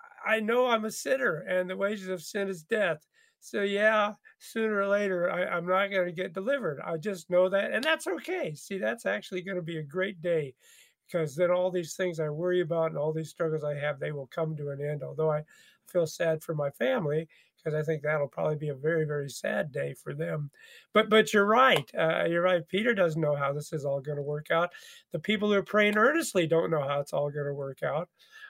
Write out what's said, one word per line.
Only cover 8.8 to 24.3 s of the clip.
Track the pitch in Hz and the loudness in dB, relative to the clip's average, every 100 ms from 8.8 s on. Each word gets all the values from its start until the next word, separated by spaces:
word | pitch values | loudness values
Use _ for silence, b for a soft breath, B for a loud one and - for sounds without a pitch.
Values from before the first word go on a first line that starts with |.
| 214 233 - | -4 -2 -2
actually | 202 - 185 | -4 -4 -8
gonna | 185 180 | -6 -6
be | 165 165 | -6 -8
a | |
great | 147 170 196 180 | -6 -4 -4 -2
day, | 175 165 139 - b b b b - | 0 0 -2 -10 b b b b -6
'cause | 175 151 135 | -4 -2 0
then | 175 | 2
all | 180 185 | 2 2
these | 180 160 - | -2 -4 -4
things | 185 165 | -2 -2
I | 156 | -4
worry | 147 180 180 | -2 0 0
about | 165 165 160 | 0 0 0
and | 156 | 0
all | 151 | -2
these | 160 156 | -4 -6
struggles | - 165 156 | -4 -2 -2
I | 147 147 | -2 -2
have, | 147 139 | -4 -4
they | 147 | -6
will | 147 131 | -6 -8
come | - 160 151 | -4 -4 -4
to | 143 | -6
an | 139 | -4
end. | 147 151 | -4 -4
Although | 143 139 160 | -6 -2 0
I | 151 151 b b b - | 0 -4 b b b -4
feel | 180 160 | 0 0
sad | - 165 160 | 0 0 0
for | - 151 | -2 -4
my | 143 | -4
family, | - 240 262 151 156 165 b b b | -2 0 0 0 -2 -4 b b b
'cause | 160 | -4
I | 151 | -2
think | 151 156 | -2 -2
that'll | 147 156 143 | 0 0 -2
probably | - 160 151 | -2 -2 -2
be | 151 | -4
a | 131 | -4
very, | 151 165 156 | 0 0 0
very | 147 143 | -2 -6
sad | - - - 156 | -6 -4 -2 -2
day | 139 143 | -4 -6
for | 139 - | -8 -10
them. | 143 165 160 143 _ B B B | -6 -4 -4 -6 _ B B B
But, | 214 214 | 2 6
but | 214 208 | 6 6
you're | 214 202 | 4 6
right. | 226 262 - - - | 6 6 4 0 0
Uh, | 160 170 170 | 2 2 2
you're | 170 | 2
right. | 180 180 156 | 2 2 0
Peter | 190 233 | -2 2
doesn't | 220 175 156 | 4 2 2
know | 151 143 | 0 0
how | 139 | 0
this | 147 147 | -4 -6
is | 160 139 | -6 -4
all | 139 | -4
gonna | 139 147 | -4 -6
work | 143 | -4